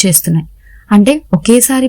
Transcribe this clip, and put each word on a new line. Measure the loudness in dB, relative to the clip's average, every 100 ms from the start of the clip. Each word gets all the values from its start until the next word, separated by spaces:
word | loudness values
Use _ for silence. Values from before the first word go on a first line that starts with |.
చేస్తున్నాయి. | -2 -4 -4 -4 -6 -18 -20 -16 0
అంటే | 2 2 0 -2 -4
ఒకేసారి | 2 0 0 -2